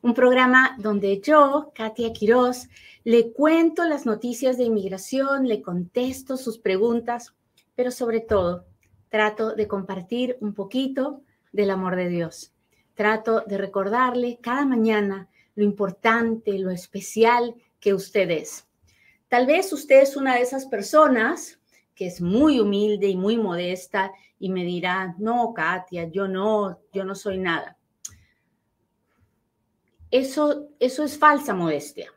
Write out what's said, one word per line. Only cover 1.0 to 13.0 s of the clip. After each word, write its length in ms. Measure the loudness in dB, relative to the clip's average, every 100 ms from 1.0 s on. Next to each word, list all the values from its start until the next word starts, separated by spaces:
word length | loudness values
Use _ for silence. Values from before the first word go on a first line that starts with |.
| 0 -2
yo, 520 | 4 6 6 2 -4
Katia 380 | -10 -8 -4 -6
Quiroz, 560 | -2 2 4 4 -2 -14 -20 -20 -10
le 280 | 4 4 4
cuento 520 | 2 2 4 2 2
las 200 | -2 -2
noticias 540 | -2 -4 -6 -2 -2 0
de 60 |
inmigración, 840 | 0 0 -2 -8 -6 -2 0 0 0
le 140 | -2
contesto 760 | -4 -6 -4 -4 -4 -8 -8 -8
sus 220 | -8 -4
preguntas, 760 | -2 0 0 0 -4 -8 -10 _ _ _ _
pero 160 | -4 -4
sobre 300 | -4 -4 -4
todo 460 | 0 0 0 -4 -12 _ _ _ _
trato 460 | 0 0 0 -4
de 120 | -2 -4
compartir 680 | -4 -6 -10 -6 -4 -4 -4
un 120 | -8
poquito 720 | -8 -6 -4 -4 -4 -6 -8 _ _ _
del 180 | -2 0
amor 240 | 0 -2
de 140 | -2 -2
Dios. 440 | -2 -4 -8 -20 _ _ _ _
Trato 480 | -2